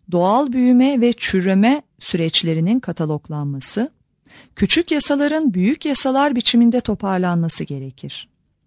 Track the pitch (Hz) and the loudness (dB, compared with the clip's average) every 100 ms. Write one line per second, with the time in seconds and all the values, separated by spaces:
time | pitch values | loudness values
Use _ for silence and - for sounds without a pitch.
0 | - 175 180 226 285 254 247 247 262 277 | -6 0 2 2 0 0 2 4 4 2
1 | 240 233 - 190 185 190 220 294 - - | 0 0 -2 -2 2 2 4 2 -4 -14
2 | - 180 165 - 165 160 170 247 - 165 | -6 -2 0 0 -2 -2 0 -2 -2 -6
3 | 156 151 - 151 143 139 - - 262 _ | -4 -4 -6 -8 -6 -4 -4 -2 -4 _
4 | _ _ _ - - - 196 - 349 302 | _ _ _ -20 -16 -4 0 0 0 0
5 | - 285 285 311 311 185 185 311 311 269 | 2 2 0 0 0 2 0 0 0 0
6 | 269 262 285 247 - 233 233 247 - 202 | 2 2 0 0 0 4 4 2 -2 -4
7 | 196 185 180 175 165 - 156 139 135 131 | -2 -2 0 0 -2 -2 -6 -10 -12 -14
8 | 143 - - _ _ _ | -14 -14 -20 _ _ _